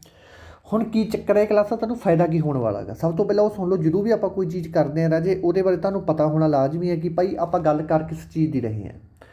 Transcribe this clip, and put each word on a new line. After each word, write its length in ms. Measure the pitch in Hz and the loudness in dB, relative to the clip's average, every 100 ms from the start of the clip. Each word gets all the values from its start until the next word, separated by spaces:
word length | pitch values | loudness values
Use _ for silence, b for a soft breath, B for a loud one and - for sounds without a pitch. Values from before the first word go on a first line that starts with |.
| B B B B B B - | B B B B B B -4
ਹੁਣ 120 | 220 | -4
ਕੀ 200 | 220 220 214 | 0 -2 0
ਚੱਕਰ 300 | 208 - 202 | -2 0 2
ਹੈ 60 | |
ਇਹ 40 | 214 | 4
ਕਲਾਸਾਂ, 300 | 208 208 226 | 2 2 -2
ਤੁਹਾਨੂੰ 200 | 226 240 | -4 -2
ਫਾਇਦਾ 300 | 196 165 175 | 2 2 4
ਕੀ 140 | 165 | 2
ਹੋਣ 160 | 151 131 | 0 0
ਵਾਲਾ 220 | 110 101 | -2 -2
ਹੈਗਾ? 140 | 98 | -8
ਸਭ 200 | 113 165 165 | -4 -2 0
ਤੋਂ 80 | |
ਪਹਿਲਾਂ 200 | 202 208 | 0 2
ਉਹ 60 | 208 | 2
ਸੁਣ 180 | 208 180 | 0 -2
ਲਓ, 80 | 185 | 0
ਜਦੋਂ 240 | 156 180 | 2 0
ਵੀ 80 | 214 | 2
ਆਪਾਂ 200 | 220 190 | 0 0
ਕੋਈ 160 | 190 180 | -2 -4
ਚੀਜ਼ 220 | 175 160 | -4 -2
ਕਰਦੇ 340 | 175 143 156 | 0 0 2
ਹਾਂ 80 | 165 | 2
ਰਾਜੇ, 240 | 160 180 185 | 2 0 0
ਉਹਦੇ 260 | 180 185 | 0 2
ਬਾਰੇ 140 | 185 175 | 2 2
ਤੁਹਾਨੂੰ 260 | 190 196 | 0 -2
ਪਤਾ 220 | - 156 151 | -2 0 2
ਹੋਣਾ 200 | 156 156 | 2 2
ਲਾਜ਼ਮੀ 440 | 139 139 165 175 | 4 2 0 -2
ਹੈ 60 | 165 | -2
ਕਿ 120 | 170 | -2
ਭਾਈ 240 | 165 190 - | -2 -2 -2
ਆਪਾਂ 240 | 165 180 | -2 0
ਗੱਲ 220 | 156 151 | 2 0
ਕਰ 180 | 160 160 | 2 -2
ਕਿਸ 240 | - - - | -2 -10 -8
ਚੀਜ਼ 220 | 160 151 | -2 0
ਦੀ 80 | 131 | 0
ਰਹੇ 240 | 117 107 | -4 -6
ਹਾਂ। 100 | 92 - - - B | -10 -14 -20 -20 B